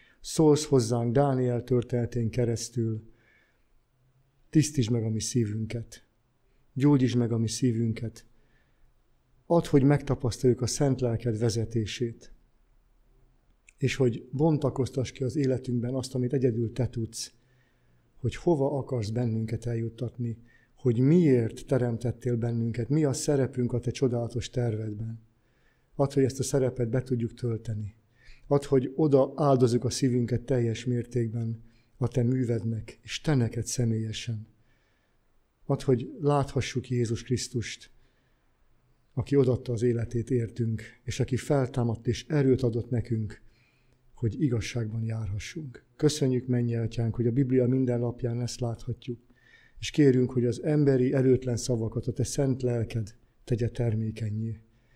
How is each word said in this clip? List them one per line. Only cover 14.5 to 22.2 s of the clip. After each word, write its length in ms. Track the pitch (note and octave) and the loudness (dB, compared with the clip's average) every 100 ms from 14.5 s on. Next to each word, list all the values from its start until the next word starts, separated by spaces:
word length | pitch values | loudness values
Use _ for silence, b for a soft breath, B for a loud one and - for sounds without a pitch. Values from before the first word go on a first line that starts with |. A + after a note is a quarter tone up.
| D3 - - A#2+ C3+ A#2+ | 2 0 -2 -2 -4 -6
ki 120 | - | -4
az 120 | B2+ D3 | -4 0
életünkben 580 | C3+ B2+ B2+ A#2+ A#2+ C3+ | 0 0 -2 -2 -2 -4
azt, 200 | B2 B2+ | -4 -2
amit 180 | B2 | -2
egyedül 380 | C3+ B2 A2+ A2+ | 2 0 0 -2
te 160 | - A#2 | -2 -4
tudsz, 440 | A#2+ A2 - - _ _ _ _ _ _ _ _ _ | -4 -6 -8 -14 _ _ _ _ _ _ _ _ _
hogy 180 | B2 - | -6 -2
hova 420 | F3 D#3+ C#3 C#3 | 2 2 2 -2
akarsz 320 | - B2 G#2 | -4 -4 -2
bennünket 560 | A2+ B2 A2 A2 A2+ A#2+ | -2 -2 -2 -4 -4 -4
eljuttatni, 720 | A#2 A2+ A2+ A#2+ - A#2+ A2+ b b b _ | -4 -6 -6 -8 -6 -6 -8 b b b _
hogy 240 | C3 A2+ | 0 4
miért 680 | C3 F3 D#3+ B2 A2+ - - | 6 6 6 4 2 -4 -2
teremtettél 720 | C3 B2 A2+ B2 - | 0 0 -2 -4 -4